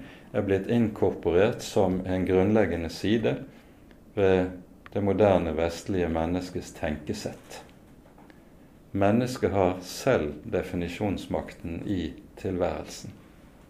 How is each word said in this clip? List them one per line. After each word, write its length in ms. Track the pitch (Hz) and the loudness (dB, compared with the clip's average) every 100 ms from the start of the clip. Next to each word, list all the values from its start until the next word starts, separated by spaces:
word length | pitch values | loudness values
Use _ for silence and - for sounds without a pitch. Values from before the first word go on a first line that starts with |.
| - - - | -12 -20 -6
er 120 | 123 98 | -4 0
blitt 240 | 95 95 | 0 2
inkorporert 920 | 120 113 - 98 - 85 85 104 127 - | 2 2 2 0 0 0 4 2 0 -2
som 360 | - 95 92 95 | 2 2 2 0
en 200 | 92 90 | -2 2
grunnleggende 640 | 92 95 110 98 85 82 | 4 6 4 2 0 -4
side 420 | - 95 113 120 139 - - - - - - - - | -4 0 0 0 -2 -6 -18 -20 -20 -20 -20 -10 2
ved 360 | 98 92 90 - - - - | 4 4 2 -4 -16 -20 -8
det 100 | 110 | -2
moderne 500 | 101 98 104 92 85 78 | 0 4 6 6 2 0
vestlige 520 | 82 - - 98 85 | -2 -2 -4 -2 0
menneskets 600 | 80 80 90 90 92 - - | 0 0 -2 -4 -8 -10 -8
tenkesett. 840 | 80 73 - - - - - - - - - - - - - - - - - - - | -6 -6 -6 -8 -8 -12 -16 -18 -18 -20 -20 -20 -20 -20 -20 -20 -20 -20 -20 -20 -10
Mennesket 640 | 98 98 113 123 - 101 | 0 4 4 2 0 0
har 240 | 98 92 90 - | 4 2 2 -6
selv 480 | - - 113 76 73 - | -4 0 2 0 -6 -4
definisjonsmakten 1300 | 95 85 90 85 - 107 87 - 85 - - 87 82 - | -4 -2 -4 -4 -4 -4 -4 -4 -6 -6 -10 -10 -8 -4
i 280 | 98 82 - - - | -4 -4 -8 -16 -10
tilværelsen. 720 | 95 92 87 78 - - - - - - - - - | -6 -2 -2 -2 -10 -14 -16 -18 -20 -20 -20 -20 -20